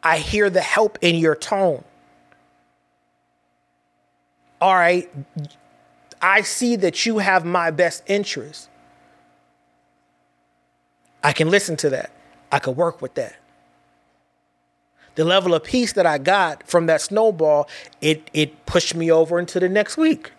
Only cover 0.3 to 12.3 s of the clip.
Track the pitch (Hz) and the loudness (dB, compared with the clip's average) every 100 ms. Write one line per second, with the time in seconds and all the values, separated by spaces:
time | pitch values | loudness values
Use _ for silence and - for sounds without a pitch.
0.3 | 208 202 180 165 - 214 - 175 170 160 | 0 0 0 0 0 0 0 0 2 0
1.3 | 151 - 196 185 135 - _ _ _ _ | 0 -2 -2 0 -2 -8 _ _ _ _
2.3 | _ _ _ _ _ _ _ _ _ _ | _ _ _ _ _ _ _ _ _ _
3.3 | _ _ _ _ _ _ _ _ _ _ | _ _ _ _ _ _ _ _ _ _
4.3 | _ _ - 185 185 170 180 175 143 135 | _ _ -2 2 4 4 2 -2 -12 -14
5.3 | - 147 _ _ _ _ _ _ - 180 | -12 -12 _ _ _ _ _ _ -4 2
6.3 | 196 202 - 247 233 180 - 233 220 196 | 2 0 -2 -2 0 0 -2 -2 -2 2
7.3 | 190 170 180 165 156 170 - - 202 196 | 2 2 -2 0 0 0 -2 -4 -4 -4
8.3 | 147 143 - - _ _ _ _ _ _ | -8 -12 -18 -20 _ _ _ _ _ _
9.3 | _ _ _ _ _ _ _ _ _ _ | _ _ _ _ _ _ _ _ _ _
10.3 | _ _ _ _ _ _ _ _ _ 147 | _ _ _ _ _ _ _ _ _ -2
11.3 | 143 160 196 196 156 147 131 - _ _ | 0 2 2 0 -4 -2 -2 -6 _ _